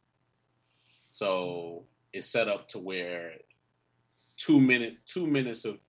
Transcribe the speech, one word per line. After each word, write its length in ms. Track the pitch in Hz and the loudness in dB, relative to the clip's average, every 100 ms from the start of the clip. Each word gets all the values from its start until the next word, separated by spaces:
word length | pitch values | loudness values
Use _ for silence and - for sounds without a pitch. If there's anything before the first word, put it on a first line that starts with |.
| _ _ _ _ _ _ _ _ _ _ _ | _ _ _ _ _ _ _ _ _ _ _
So 760 | - 101 92 90 87 85 85 - _ _ | -6 -2 -2 -4 -8 -10 -14 -18 _ _
it's 180 | 98 - | -2 2
set 160 | 120 107 | 2 0
up 200 | 101 - | -4 -10
to 100 | 101 | -14
where 540 | 92 92 87 87 85 80 _ _ _ _ _ _ _ _ _ - | -10 -8 -8 -10 -12 -18 _ _ _ _ _ _ _ _ _ 2
two 220 | - 147 | 6 6
minute, 380 | 131 123 117 - - | 6 4 0 -8 -8
two 220 | 185 160 | -6 -2
minutes 380 | 139 123 110 110 | -2 -2 -4 -6
of 120 | 98 | -10